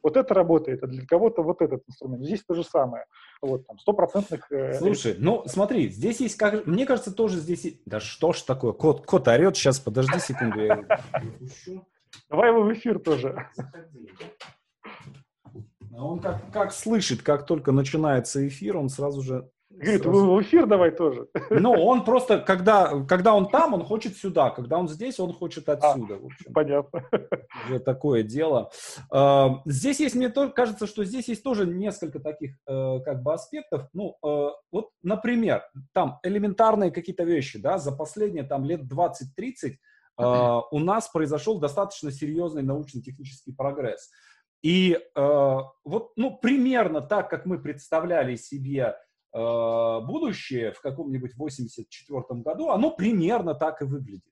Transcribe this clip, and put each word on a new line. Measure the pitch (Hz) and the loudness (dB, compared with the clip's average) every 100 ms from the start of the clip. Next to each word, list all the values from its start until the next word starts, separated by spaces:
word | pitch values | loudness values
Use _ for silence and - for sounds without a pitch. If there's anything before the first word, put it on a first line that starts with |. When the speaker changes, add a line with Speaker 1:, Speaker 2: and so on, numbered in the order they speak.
Speaker 1:
вот | 151 262 | 2 2
это | 262 | 4
работает, | 190 170 160 151 127 | 2 4 2 2 -6
а | 135 | -8
для | 131 | -10
кого-то | 131 170 226 226 | 0 2 4 2
вот | 160 175 | -2 0
этот | 156 131 _ | -2 -2 _
инструмент. | 127 131 123 | -16 -12 -8
Здесь | 143 202 | -6 -8
то | - | -4
же | 170 | -6
самое. | - 160 131 117 - _ - _ | -2 0 0 -4 -14 _ -20 _
Вот, | 139 131 - | -6 -6 -8
там, | 107 | -4
стопроцентных, | - 202 175 202 202 156 - | 0 2 2 0 -4 -10 -6
э, | 139 135 135 | -4 -4 0
Speaker 2:
Слушай, | 180 - 120 92 | 0 0 -2 2
ну, | 151 233 143 | 2 2 -2
смотри, | 175 202 233 110 | -2 0 2 -2
здесь | 95 185 226 | -2 -4 -2
есть, | 240 - | -4 0
как, | 208 214 147 | 0 0 0
мне | 185 | 0
кажется, | 269 247 214 | 2 0 -2
тоже | 190 220 180 | -2 -2 -2
здесь | 156 170 | -4 -6
и-, | 160 - | -6 -10
да | - 107 | -8 -8
что | - - 160 | -8 0 0
ж | 170 | 0
такое, | - 131 117 | -2 -2 -2
кот, | - 156 139 | 2 2 2
кот | - 190 127 | 2 4 6
орет, | 117 190 190 | 6 6 4
щас, | 139 131 | 2 2
подожди | - 113 131 175 | -2 0 0 0
секунду, | - 135 117 107 | -2 -2 -2 0
я | 107 | 2
его | 104 - 214 | 0 2 -2
Speaker 1:
<laughs> | - - | 0 -8
Speaker 2:
выпущу. | 113 - 131 - - 185 - _ _ - _ | -8 -14 -18 -18 -16 -16 -18 _ _ -20 _
Speaker 1:
Давай | 151 233 | 4 6
его | 233 | 6
в | 208 | 4
эфир | 226 240 208 | 0 -2 -2
тоже. | - 143 131 139 - | 0 0 0 -6 -12
Speaker 2:
Заходи. | - - 165 - 135 - - - _ - _ _ _ - - - - _ _ - - - _ 104 117 | -14 -14 -18 -20 -20 -20 -20 -20 _ -20 _ _ _ -20 -20 -20 -20 _ _ -20 -20 -20 _ -20 -10
А | |
он | 147 175 | -8 -6
как, | - - - | -6 -6 -6
как | 214 196 | -2 -2
слышит, | - 220 226 - 120 | -2 0 0 0 -2
как | - 143 | 0 0
только | 143 160 139 | 2 0 4
начинается | 135 135 156 156 131 - 139 139 | 2 2 0 2 2 0 -4 -4
эфир, | 139 202 185 | -4 -6 -4
он | 135 | -4
сразу | 135 143 139 | -4 -4 -4
же | 131 127 - _ _ | -6 -8 -10 _ _
Speaker 1:
Говорит: | - 147 208 | -6 0 2
Speaker 2:
сразу | - 196 196 | 4 6 6
Speaker 1:
«В, | 190 | 4
в | |
эфир | 202 339 233 | 6 6 6
давай | 202 170 | 6 4
тоже». | 165 160 120 117 | 4 -2 -2 -6
<laughs> | 156 - | -8 2
Speaker 2:
Ну, | 147 220 | 4 6
он | 202 185 254 | 6 6 4
просто, | 196 254 254 190 | 4 2 4 2
когда, | - 185 185 208 175 143 | 2 4 6 6 6 2
когда | 135 185 202 | 2 4 6
он | 208 190 | 6 4
там, | 277 320 | 4 4
он | 190 | 0
хочет | 143 220 226 | -2 -4 -6
сюда, | - 196 165 131 | -8 -2 2 2
когда | - 120 160 | 0 -4 -2
он | 175 | -2
здесь, | 156 247 - | -6 -8 -6
он | 175 | -8
хочет | 175 170 165 143 | -6 -10 -6 -4
Speaker 1:
А, | |
Speaker 2:
отсюда, | 143 147 135 104 98 | 2 2 2 -4 -10
в | |
общем. | - - - | -14 -20 -4
Speaker 1:
понятно. | 139 143 143 143 170 - | -2 2 0 -2 -12 -2
<laughs> | 226 - - - - | -2 -2 -8 -8 -14
Speaker 2:
Уже | 123 127 | -6 -4
такое | 131 127 147 120 | -2 -2 2 2
дело. | 107 127 160 135 104 - - - - | 0 -2 0 0 -2 -14 -18 -18 -2
А, | 135 139 139 131 131 | 4 6 6 4 2
здесь | 160 135 240 285 | -4 -2 -2 0
есть, | 294 | 0
мне | 240 247 | 0 0
тоже | 269 277 | 0 0
кажется, | 277 240 208 208 | 2 0 0 -8
что | 214 | -6
здесь | 190 254 240 | -6 -6 -6
есть | 220 | -6
тоже | 269 214 180 | -2 0 0
несколько | 180 208 202 160 147 | -2 -6 -6 -10 -8
таких, | 151 151 139 - - | -8 -8 -12 -12 -8
э, | 135 131 131 | -4 -2 -4
как | 131 127 | -6 -6
бы | 135 | -4
аспектов. | 165 - 302 294 147 135 | -4 -8 -14 -8 -8 -8
Ну, | 175 202 - | -8 -10 -6
э, | 151 147 143 - _ | -4 -2 -2 -6 _
вот, | 190 220 _ | -8 -8 _
например, | 175 208 240 240 214 110 - 135 135 | -4 -2 0 0 2 0 -4 -20 -4
там | 185 147 135 | -2 -2 -4
элементарные | 190 208 202 190 220 214 185 | -4 -2 -2 4 4 6 2
какие-то | 160 170 180 | 0 -8 -4
вещи, | 170 165 135 107 | 0 0 -2 -4
да, | 127 139 | -2 -2
за | 139 | -4
последние | 135 151 214 208 170 | -6 -10 -4 -4 -4
там | 135 139 | -6 -4
лет | 139 170 131 | -4 -4 -6
двадцать-тридцать, | 135 175 - 135 - 240 254 139 139 _ _ _ - | -2 -2 -2 -14 -10 -10 -8 -10 -10 _ _ _ -2
э, | |
Speaker 1:
<clears throat> | 123 123 123 120 - | 2 4 4 2 -2
Speaker 2:
у | 147 | -2
нас | 170 220 220 | 0 -2 -2
произошел | 165 151 147 214 208 | -2 -2 -2 -2 -2
достаточно | 147 143 196 - 151 | -2 -2 -6 -6 -10
серьезный | 135 151 160 175 151 | -8 -6 -4 -4 -4
научно-технический | 135 143 147 123 - 135 131 - - | -4 -4 -8 -14 -14 -18 -20 -18 -18
прогресс. | 131 135 143 123 95 - _ _ _ _ _ | -6 -6 -4 -6 -8 -16 _ _ _ _ _
И, | 156 185 185 165 - | 0 2 4 2 -2
э, | - 139 147 139 131 135 _ | 0 2 4 4 2 -4 _
вот, | 147 208 - | -6 -6 -6
ну, | - 262 - | -4 -4 -2
примерно | 233 277 254 247 185 156 | 0 2 2 2 0 -2
так, | 135 208 185 | -2 -2 -2
как | 165 | -6
мы | 180 170 | -4 -6
представляли | 143 143 - 160 175 170 127 117 | -6 -12 -4 -2 0 0 0 -4
себе, | - 143 131 139 117 - _ _ _ | -10 -10 -6 -2 -2 -4 _ _ _
э, | 113 117 117 117 117 113 113 | -4 -2 0 0 2 0 -2
будущее | 117 302 294 180 - 127 110 | -4 -4 -4 -6 -6 -4 -4
в | - | -6
каком-нибудь | 139 139 147 131 127 120 | -10 -8 -8 -8 -8 -10
восемьдесят | 151 135 117 - - | -10 -8 -10 -12 -18
четвертом | - _ 139 - 123 | -20 _ -10 -8 -8
году, | 120 294 320 | -6 -4 -2
оно | 202 302 | 0 0
примерно | 311 202 208 165 233 170 | 0 0 2 2 0 -2
так | 139 160 160 | -2 -4 -4
и | |
выглядит. | 139 143 113 95 _ | -8 -8 -10 -16 _